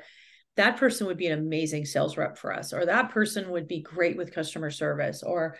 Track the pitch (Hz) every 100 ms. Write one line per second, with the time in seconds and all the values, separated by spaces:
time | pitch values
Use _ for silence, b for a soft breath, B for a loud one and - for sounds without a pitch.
0 | B B B B _ - 208 240 262 -
1 | 196 175 175 156 156 160 156 151 143 143
2 | 151 151 - - - - - - 175 214
3 | 240 220 208 208 190 180 156 170 151 165
4 | 170 175 175 - 156 165 156 143 151 147
5 | 143 147 - 175 160 B